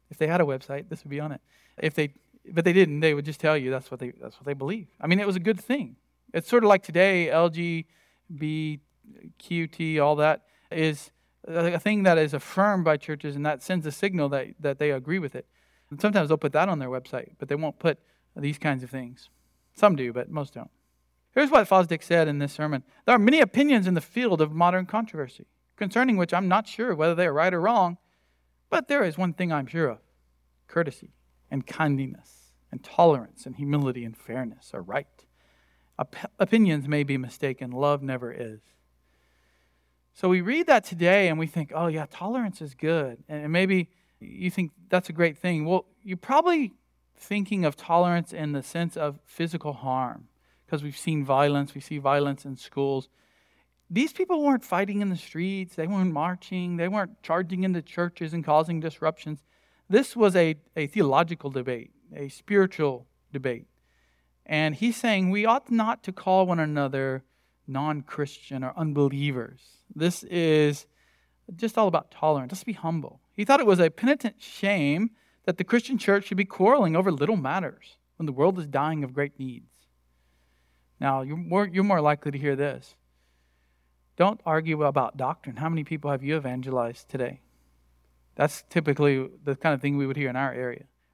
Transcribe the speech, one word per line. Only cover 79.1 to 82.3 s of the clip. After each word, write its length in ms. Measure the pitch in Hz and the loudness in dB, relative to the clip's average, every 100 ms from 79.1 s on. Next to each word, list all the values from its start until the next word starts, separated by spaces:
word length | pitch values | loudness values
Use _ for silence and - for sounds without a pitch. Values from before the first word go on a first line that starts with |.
great 240 | 131 143 - | -4 -6 -6
needs. 380 | 131 120 - _ _ _ _ _ _ _ _ _ _ _ _ - | -12 -12 -20 _ _ _ _ _ _ _ _ _ _ _ _ -6
Now, 220 | 139 135 | -2 -2
you're 140 | 131 160 | -4 -8
more, 300 | 170 185 202 | -2 -2 0
you're 160 | 180 | 0
more 180 | 202 180 | 2 2
likely 300 | 147 147 147 | 2 0 -2